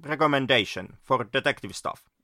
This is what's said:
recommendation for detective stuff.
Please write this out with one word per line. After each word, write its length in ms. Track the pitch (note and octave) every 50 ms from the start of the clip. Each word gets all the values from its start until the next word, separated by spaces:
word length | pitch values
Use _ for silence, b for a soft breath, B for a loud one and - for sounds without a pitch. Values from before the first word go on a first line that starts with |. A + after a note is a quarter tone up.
recommendation 960 | D#3+ - D#3 C#3 D#3 D3 C#3+ C#3 C3+ B2 C3+ A#2 G2+ - - F#2 F#2+ - - - _
for 200 | - C3+ A#2 A#2
detective 520 | G2+ - C3+ - D3 C3 - - F#2+ F2
stuff. 340 | - - - - - _ _ _ _